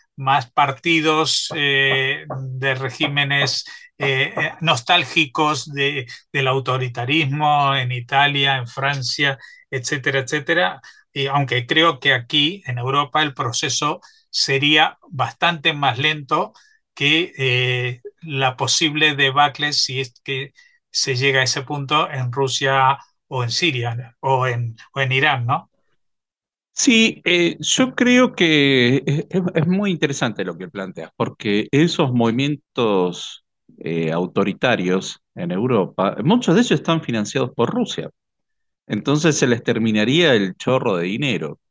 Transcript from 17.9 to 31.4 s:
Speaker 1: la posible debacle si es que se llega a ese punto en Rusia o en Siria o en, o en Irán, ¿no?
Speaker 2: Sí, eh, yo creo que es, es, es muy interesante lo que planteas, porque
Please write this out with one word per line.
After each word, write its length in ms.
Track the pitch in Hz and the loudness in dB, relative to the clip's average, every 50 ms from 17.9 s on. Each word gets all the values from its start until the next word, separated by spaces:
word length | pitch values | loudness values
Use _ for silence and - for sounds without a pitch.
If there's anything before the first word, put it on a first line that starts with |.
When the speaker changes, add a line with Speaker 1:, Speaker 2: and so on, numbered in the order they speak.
| 123 - - - - _ | -6 -8 -14 -20 -20 _
Speaker 1:
la 360 | 165 160 143 135 135 131 123 | -12 -8 -4 -2 -2 -2 -2
posible 580 | - 131 123 - - 170 151 147 151 156 151 143 | -2 -2 -2 0 0 0 0 0 2 0 0 2
debacle 580 | 139 139 135 131 143 147 143 131 - 147 147 143 | 2 0 2 4 2 2 2 2 -2 -4 -4 -2
si 260 | - - - 127 135 | -2 -2 -2 -4 -6
es 180 | 131 123 _ _ - | -6 -8 _ _ -10
que 300 | - 135 131 143 143 _ _ - _ _ _ _ _ | -8 -6 -6 -6 -10 _ _ -20 _ _ _ _ _
se 240 | - - - 143 127 | -6 -4 -2 -2 0
llega 260 | 123 139 139 135 131 | 2 2 2 4 2
a 20 | 127 | 2
ese 180 | 123 - 143 131 | 0 -2 -4 -6
punto 460 | - 147 143 139 131 151 151 175 - | -6 -8 -6 -4 0 0 0 0 0
en 200 | 147 131 127 123 | -2 -4 -4 -4
Rusia 680 | 117 139 139 127 - - 139 135 135 131 131 131 139 - - _ _ _ _ | -2 0 -2 0 0 -2 0 2 2 4 4 4 2 0 -4 _ _ _ _
o 160 | - 143 127 120 | -8 -6 -4 -4
en 80 | 120 | -2
Siria 640 | - - 180 165 139 120 117 120 117 120 123 - _ _ | -2 0 0 0 0 0 -4 -4 -4 -6 -8 -12 _ _
o 280 | - 135 135 127 127 | -2 0 2 2 2
en, 280 | 127 117 120 120 113 113 - - _ - | 0 0 -2 -4 -6 -8 -12 -16 _ -4
o 60 | 135 | -2
en 100 | 135 127 131 | -2 0 2
Irán, 320 | 131 143 151 139 127 120 | 2 2 2 2 2 0
¿no? 240 | 117 139 180 - _ _ _ _ _ _ _ _ _ _ _ _ _ _ _ _ _ _ _ _ _ - | -2 -2 -2 -4 _ _ _ _ _ _ _ _ _ _ _ _ _ _ _ _ _ _ _ _ _ -6
Speaker 2:
Sí, 480 | - - 269 233 220 226 220 - - - | -2 2 4 6 6 4 2 0 -2 -2
eh, 320 | 175 175 175 175 170 - - | 0 2 2 2 0 -2 -4
yo 340 | 156 - - - 262 254 254 | -6 -2 0 0 0 0 0
creo 400 | - 240 247 247 254 254 233 - | 0 2 4 4 4 4 2 2
que 680 | - 190 160 156 147 139 139 135 127 123 120 131 143 - | 2 2 4 4 4 4 4 4 4 4 4 2 2 0
es, 200 | - 143 156 - - | 0 -2 -2 -2 -4
es, 120 | - 190 175 180 - | -2 -2 -2 0 0
es 140 | 170 151 | 0 0
muy 240 | 170 185 196 208 196 | 0 0 0 0 -2
interesante 540 | 175 143 160 139 139 - 147 117 101 104 95 | -2 -2 -2 -2 -2 -2 -4 -4 -4 -4 -6
lo 120 | 90 82 | -6 -8
que 120 | 80 92 85 | -10 -12 -12
planteas, 420 | - 98 95 92 - 85 80 80 _ | -8 -8 -8 -8 -10 -12 -14 -10 _
porque 500 | - 117 98 - - | -4 -4 -4 -4 -6